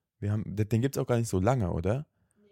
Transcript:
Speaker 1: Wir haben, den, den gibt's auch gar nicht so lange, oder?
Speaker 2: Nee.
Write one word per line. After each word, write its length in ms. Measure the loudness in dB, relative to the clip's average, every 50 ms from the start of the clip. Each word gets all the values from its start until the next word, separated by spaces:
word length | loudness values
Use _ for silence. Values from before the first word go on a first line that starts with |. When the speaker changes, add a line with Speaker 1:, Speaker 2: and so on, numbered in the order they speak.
| _ _ _ -6
Speaker 1:
Wir 120 | -4 -2
haben, 240 | -2 -2 -2 -4 -2
den, 140 | -2 0 2
den 120 | 2 2
gibt's 160 | 2 0 -2
auch 80 | -2 -2
gar 100 | 0 0
nicht 100 | 0 0 0
so 100 | 0 2
lange, 320 | 2 2 2 2 0 -2
oder? 360 | -2 -2 -2 -2 -2 -2 -4 _ _ _ _ _ _
Speaker 2:
Nee. 100 | _ _ _